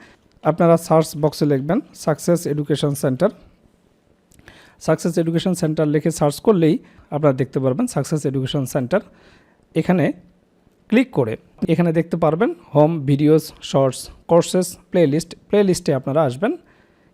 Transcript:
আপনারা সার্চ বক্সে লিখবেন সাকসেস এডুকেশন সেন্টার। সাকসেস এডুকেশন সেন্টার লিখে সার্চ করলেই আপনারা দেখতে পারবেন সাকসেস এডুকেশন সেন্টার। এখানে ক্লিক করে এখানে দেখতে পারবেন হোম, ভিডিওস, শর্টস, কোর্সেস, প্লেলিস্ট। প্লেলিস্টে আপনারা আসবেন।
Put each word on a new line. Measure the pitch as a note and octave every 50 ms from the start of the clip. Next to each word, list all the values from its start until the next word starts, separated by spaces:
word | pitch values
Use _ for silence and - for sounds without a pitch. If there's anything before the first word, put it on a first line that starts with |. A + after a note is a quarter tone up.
| - - _ _ _ _ _ _ -
আপনারা | - F#3+ E3+ F3+ E3 E3 E3 E3+ -
সার্চ | E3 D#3+ D#3 - - D3+
বক্সে | D3 D3+ - - D#3+ D3
লিখবেন | C#3+ C3+ C3+ D3+ F3 B3+ - - - - -
সাকসেস | - D3+ - - - F3 E3 F3 D#3+
এডুকেশন | C#3+ D3 D3 - D#3 C3 - D3 C#3+ -
সেন্টার। | - D3 C3 B2 E3+ G#3+ - - - - _ _ _ _ _ _ _ _ _ _ _ _ _ _ _ _ _ _ _ - - - - - _ _ -
সাকসেস | - D#3+ D#3 - F3+ D#3+ F#3
এডুকেশন | E3 E3 E3 E3 - F#3+ F3+ -
সেন্টার | - D#3 D#3 D#3 D#3+ D3 D3
লিখে | D#3 - E3+ D#3 -
সার্চ | D#3+ D3 C#3+ - -
করলেই | - A3 F3+ E3 D3+ E3+ C4 - - _ - - - -
আপনারা | C#3+ D#3 D3 C3+ C3
দেখতে | C#3 C3+ - D3 C3
পারবেন | C3+ B2+ E3+ B3 B3 -
সাকসেস | D3 C3+ - E3 D3+ - D3
এডুকেশন | C3 C3+ C3 B2+ - D3+ C3 A#2+ -
সেন্টার। | D3 B2+ A#2+ - G#3 - - - _ _ _ _ _ _ _ _ _ _ _ -
এখানে | E3 D#3 - F3+ F3+ C#3+ F3 D#4 - - _ _ _ _ _ _ _ _ _ _ _ _ -
ক্লিক | - A#3 C4+ - - D#3+
করে | C3 A2 A2 - _ _ _ - - -
এখানে | E3 E3 F3 F3 D#3+ E3
দেখতে | D#3+ E3+ - E3+ E3
পারবেন | D#3 D3+ E3 A3 D4 F4 - - - -
হোম, | C#3+ D3+ D#3 E3+ D#3+ C#3 C3+
ভিডিওস, | C#3+ C3+ D3+ D3 D#3 D#3+ D3+ - - - - -
শর্টস, | - C#3+ C#3 C3 B2 - - - - - _ -
কোর্সেস, | E3 F3 D#3+ - - F#3 F3+ - - - _ _
প্লেলিস্ট। | - F3+ E3+ C#3+ C3+ D#3+ E3 - - - _ _
প্লেলিস্টে | - G#3 G#3 F#3+ F3 - - - D3 C3
আপনারা | C3 C#3+ C3+ D#3 D#3+ C3+
আসবেন। | A#2+ C3 F3 A#3+ F4+ - - _ _ _ _ _ _ _ _ _